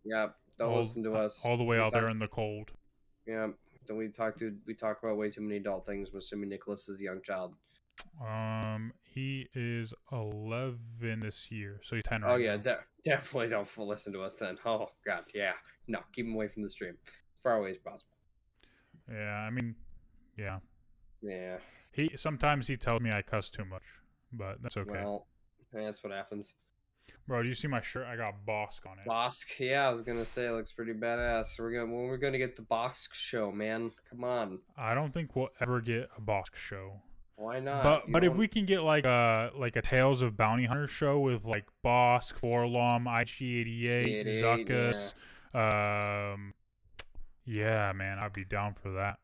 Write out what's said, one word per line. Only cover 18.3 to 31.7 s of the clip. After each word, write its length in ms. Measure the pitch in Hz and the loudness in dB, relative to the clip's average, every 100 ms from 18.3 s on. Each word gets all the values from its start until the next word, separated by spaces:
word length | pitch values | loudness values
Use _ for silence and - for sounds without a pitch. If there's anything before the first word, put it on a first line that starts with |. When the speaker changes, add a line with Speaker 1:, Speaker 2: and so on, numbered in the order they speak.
| _ _ _ - _ _ - - | _ _ _ -20 _ _ -20 -14
Speaker 2:
Yeah, 280 | 110 104 104 | -8 -6 -6
I 100 | 107 | -4
mean, 260 | 127 117 110 - - - - - - | -4 -4 -8 -16 -18 -20 -20 -18 -8
yeah. 220 | 101 95 - _ _ - - - | -6 -6 -10 _ _ -20 -20 -12
Speaker 1:
Yeah. 360 | 104 92 90 92 - - _ | -10 -8 -8 -10 -12 -20 _
Speaker 2:
He, 180 | - 156 143 | -2 -2 -2
sometimes 520 | 156 143 147 143 120 | -6 0 2 2 0
he 100 | 131 | -2
tells 240 | - 117 | 0 0
me 100 | 117 | 2
I 100 | 104 | -2
cuss 300 | - 110 - | -2 -4 -4
too 140 | - 95 | -10 -10
much, 180 | 92 - - _ _ _ | -12 -16 -20 _ _ _
but 300 | 120 95 - | -10 -8 -8
that's 140 | 120 107 | -8 -6
okay. 140 | 98 | -6
Speaker 1:
Well, 360 | 98 101 101 - _ _ _ _ | -6 -4 -6 -8 _ _ _ _
that's 320 | 113 107 107 | -8 -6 -8
what 80 | 101 | -10
happens. 420 | 98 98 104 101 - _ _ _ _ - - - | -8 -8 -10 -10 -18 _ _ _ _ -20 -18 -4
Speaker 2:
Bro, 160 | 123 | -2
do 60 | 120 | 0
you 40 | |
see 140 | 127 151 | -2 -2
my 140 | 123 | -2
shirt? 260 | - 127 123 | -4 -8 -8
I 80 | 117 | -4
got 180 | 110 101 104 | -6 -4 -4
Bosk 400 | 107 104 - 95 | -2 -2 -8 -14
on 80 | 95 | -12
it. 100 | 101 | -2
Speaker 1:
Bosk? 360 | 113 123 - - - | 2 2 -2 -8 -4
Yeah, 280 | 127 139 135 | 2 4 4
I 40 | |
was 100 | 117 | 2
gonna 220 | 113 117 113 | -2 -2 -2
say 220 | - 120 | -2 -2
it 40 | |
looks 200 | 113 110 | -2 -6
pretty 220 | - 113 | -8 -6
badass. 680 | 110 117 117 120 113 110 - | -2 -2 0 2 2 0 -4
We're 120 | 117 | -4